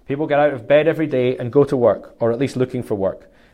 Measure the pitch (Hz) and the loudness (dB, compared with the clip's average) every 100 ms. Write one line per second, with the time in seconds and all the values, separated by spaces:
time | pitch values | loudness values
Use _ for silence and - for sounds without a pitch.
0 | - 139 156 143 147 131 110 147 156 147 | -8 -6 -2 2 2 0 2 2 4 0
1 | 156 127 123 127 120 139 139 135 117 95 | -2 0 0 -2 0 2 2 2 2 2
2 | - - 117 117 135 123 127 127 113 104 | -4 -4 -2 0 -2 -2 -4 -4 -6 -4
3 | 95 - - _ _ | -4 -6 -16 _ _